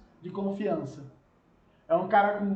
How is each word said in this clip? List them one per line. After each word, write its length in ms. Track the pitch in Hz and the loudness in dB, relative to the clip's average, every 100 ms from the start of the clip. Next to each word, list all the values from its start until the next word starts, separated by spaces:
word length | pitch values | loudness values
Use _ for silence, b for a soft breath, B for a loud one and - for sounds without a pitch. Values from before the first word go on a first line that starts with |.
| - _ | -20 _
de 80 | 180 | -12
confiança. 760 | 202 196 196 208 165 135 - - - _ _ _ _ _ _ - | -4 -4 -2 -2 -2 -4 -10 -18 -20 _ _ _ _ _ _ 0
É 60 | 170 | 0
um 120 | 196 | 4
cara 300 | 208 202 202 | 4 4 2
com 160 | 202 | -2